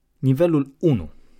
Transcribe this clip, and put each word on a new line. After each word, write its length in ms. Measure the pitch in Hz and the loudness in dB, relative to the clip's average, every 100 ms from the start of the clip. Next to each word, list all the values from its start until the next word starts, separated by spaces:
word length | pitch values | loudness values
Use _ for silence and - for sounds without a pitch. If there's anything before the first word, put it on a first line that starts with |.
| _ _ | _ _
Nivelul 580 | 131 131 175 156 135 _ | -2 2 2 0 -4 _
unu. 320 | 175 120 78 - - _ | -2 -2 -4 -16 -20 _